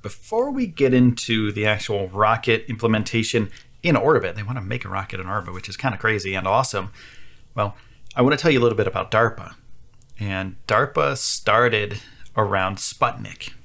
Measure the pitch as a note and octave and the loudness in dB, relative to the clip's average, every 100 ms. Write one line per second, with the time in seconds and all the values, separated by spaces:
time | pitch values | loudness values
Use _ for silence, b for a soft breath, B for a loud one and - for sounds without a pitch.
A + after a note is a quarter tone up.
0 | G#2 - - A3 C4+ C4+ A3+ D#3+ C3+ B2+ | -10 -12 -4 -2 0 -2 -4 2 4 6
1 | B2 A#2+ - A2+ G#2+ G#2 G#2+ G#2 - G#2 | 6 4 0 0 0 0 0 0 0 -2
2 | F#2+ F#2+ G#2+ A2+ - A2+ - A2 A#2 A2 | -2 2 4 4 2 0 0 -2 2 2
3 | G#2 A#2 A2 A#2 G#2 B B - F3 C#3 | 2 -2 0 0 -2 B B -4 2 2
4 | C3 C#3 F#2+ E2+ G2+ B2+ F#2+ B2 F#2+ F#2+ | 4 4 2 -6 -6 -6 -6 -6 -4 -6
5 | G2 F#2+ F2+ G2+ F#2 F2+ - F#2+ C3+ G2 | -6 -8 -4 -4 -4 -10 -10 -4 -4 -2
6 | A2 G#2+ F#2+ F#2+ F#2+ A2 C3 G2+ F#2 B | 0 0 -2 -2 2 2 2 -2 -6 B
7 | B B B B B - G2+ - b b | B B B B B -4 -4 -4 b b
8 | b - B2 D3 E3 C3+ A#2+ G#2+ G2 G2 | b 2 2 4 2 4 4 2 0 -2
9 | F#2 G#2+ A2+ - - - - - - - | 0 2 2 0 -14 -18 -18 -18 -18 -20
10 | - - G#2 F#2+ F#2+ F#2+ - G#2+ C#3 - | -18 -8 -6 -4 -6 -10 0 0 2 0
11 | C#3+ C3 - - - G#2+ A#2+ A2 G2+ G2+ | 0 0 -2 -2 2 4 4 2 -2 -8
12 | B B B - G#2 G2 F#2 G2+ - - | B B B -2 0 2 0 -2 -8 -2
13 | B2 - - - - - | -2 -2 -12 -12 -14 -14